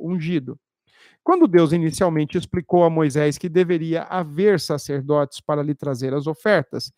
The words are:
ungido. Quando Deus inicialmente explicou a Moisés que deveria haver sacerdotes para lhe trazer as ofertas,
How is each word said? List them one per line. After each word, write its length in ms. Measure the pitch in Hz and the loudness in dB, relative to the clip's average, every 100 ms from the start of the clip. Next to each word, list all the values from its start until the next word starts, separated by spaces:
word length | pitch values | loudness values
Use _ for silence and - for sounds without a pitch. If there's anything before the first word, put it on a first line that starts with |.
| 165 | -6
ungido. 520 | 185 156 170 127 120 _ _ _ _ _ _ | -6 -2 -4 -6 -12 _ _ _ _ _ _
Quando 240 | - 370 311 | 0 2 4
Deus 240 | 175 160 | 6 4
inicialmente 640 | 170 160 - 185 156 151 180 | 2 0 0 0 0 -2 -4
explicou 460 | - 185 - 180 | -6 -8 0 4
a 60 | 170 | 4
Moisés 480 | 160 156 139 147 143 | 4 0 0 0 -2
que 100 | 180 | -2
deveria 560 | 165 175 175 165 165 | 0 2 0 -2 -4
haver 560 | - 185 156 147 208 185 | -4 -6 -6 0 2 2
sacerdotes 800 | - 147 - 139 135 147 143 - | 0 -6 -4 -6 0 0 0 -6
para 220 | - 147 | -6 -4
lhe 140 | 147 143 | -2 -4
trazer 380 | 143 127 135 | -6 -4 -4
as 120 | 139 143 | -4 -4
ofertas, 640 | 156 214 190 135 123 - | -4 0 0 0 -8 -12